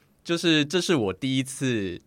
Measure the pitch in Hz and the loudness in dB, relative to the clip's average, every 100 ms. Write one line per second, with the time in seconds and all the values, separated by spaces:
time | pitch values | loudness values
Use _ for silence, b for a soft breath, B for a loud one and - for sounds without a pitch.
0 | b _ - 170 175 156 147 180 175 160 | b _ -6 -2 2 2 2 0 2 2
1 | 101 - 131 131 131 - 135 117 95 87 | 2 -2 -2 0 -2 -4 -2 0 -2 -6